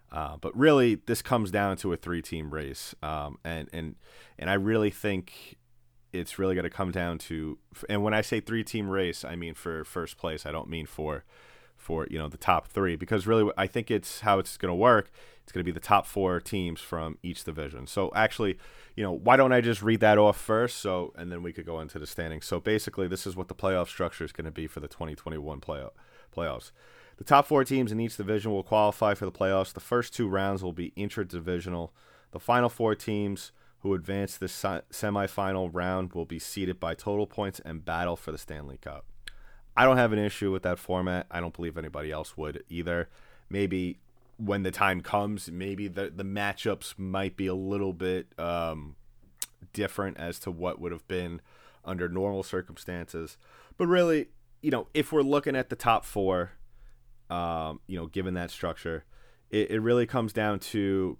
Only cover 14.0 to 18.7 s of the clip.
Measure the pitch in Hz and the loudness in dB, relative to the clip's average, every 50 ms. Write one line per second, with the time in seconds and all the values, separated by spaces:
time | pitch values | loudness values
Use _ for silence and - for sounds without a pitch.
14 | - - - - - 107 101 95 92 - - - - 90 87 90 107 123 120 107 | -4 -6 -12 -4 0 2 2 2 0 -2 -8 -6 -6 -4 0 4 6 6 6 6
15 | 98 - - - - - - - - - - 90 90 90 82 82 - - 104 98 | 4 0 -6 -20 -20 -20 -20 -20 -16 -10 -6 -4 -4 -4 -4 -4 2 4 4 4
16 | - - - 104 95 92 90 87 - - - 98 90 85 82 - - - - 82 | 4 2 0 0 2 2 2 0 -2 -4 -4 -2 -2 -2 -4 -6 -8 -8 -6 -6
17 | 80 80 78 - - 87 82 - - - 78 76 76 71 73 - 69 - - 104 | -4 -6 -8 -8 -8 -8 -8 -8 -8 -8 -8 -6 -8 -8 -8 -10 -12 -6 -2 0
18 | 95 - - 104 110 107 - - 113 98 90 - - - | 0 2 4 4 4 4 4 2 0 0 0 -2 -6 -18